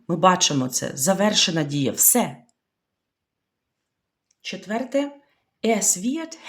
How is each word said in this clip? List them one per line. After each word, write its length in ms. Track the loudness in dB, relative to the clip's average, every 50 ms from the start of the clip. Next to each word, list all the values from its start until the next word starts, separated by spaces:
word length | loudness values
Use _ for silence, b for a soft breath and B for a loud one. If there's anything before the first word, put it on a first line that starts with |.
| _ -4
Ми 80 | 0
бачимо 520 | 4 4 4 4 4 2 0 0 0 -2 -2
це. 240 | -4 -4 -6 -6 -6
Завершена 680 | -2 0 0 2 2 2 2 2 2 2 2 0 -2 -2
дія. 280 | -2 -2 -2 0 -2
Все. 460 | 0 2 2 4 4 2 0 0 -4 -10 -18 _ _ _ _ _ _ _ _ _ _ _ _ _ _ _ _ _ _ _ _ _ _ _ _ _ _ _ _ _ _ _ _ _ _ _ _ _ _ _
Четверте. 680 | _ -12 -12 -12 -8 -6 -4 -4 -4 -2 -2 -2 -2 -2 -6 b b b b b b b _ _ 0
«Es 340 | 0 2 2 2 0 0 0
wird 400 | -2 -4 -4 -4 -6 -8 -12 -16 -6